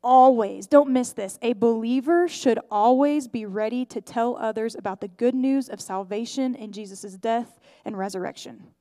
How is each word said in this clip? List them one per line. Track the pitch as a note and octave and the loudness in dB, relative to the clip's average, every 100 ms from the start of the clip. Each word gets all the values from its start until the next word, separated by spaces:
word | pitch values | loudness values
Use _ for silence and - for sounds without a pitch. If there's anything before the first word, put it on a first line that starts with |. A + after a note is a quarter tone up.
always, | B3 B3+ B3+ A#3+ G3+ G3 G3 | 6 8 8 6 0 -6 4
don't | D4 C#4+ | 4 6
miss | B3+ A#3+ | 0 -2
this, | - G3 - | -8 -10 -4
a | A3+ | -4
believer | G3 A#3 A3+ A3+ B3+ C4 F4 F4 | 0 2 2 0 -2 2 2 2
should | - C4+ A3+ - | 0 0 0 -2
always | G#3 A3 C4 C#4+ D4 B3 | 2 4 4 4 0 -4
be | A#3 | -8
ready | G#3+ G3 A3 B3 B3+ | -6 -4 -4 -4 -6
to | A#3+ | -10
tell | - A#3+ A#3 A3+ | -6 -2 -2 -2
others | A3+ A3 A3+ - | -4 -4 -6 -6
about | G3 F#3+ | -10 -8
the | G3+ | -12
good | _ A#3+ | _ 0
news | C4 C4 C4+ B3+ | 0 0 0 -4
of | G#3 | -12
salvation | - F#3+ F#3 G#3 A#3 - C4 | -8 -8 -6 -8 -6 -4 -4
in | A#3+ G#3+ | -6 -12
Jesus' | G3 G3+ F#3+ G#3 F#3+ | -14 -14 -14 -16 -8
death | A3+ A#3 A#3+ _ _ _ | -4 -4 -4 _ _ _
and | - G3+ | -12 -8
resurrection. | G3 G3 F3+ - - A2+ A2 _ | -6 -6 -8 -10 -18 -20 -20 _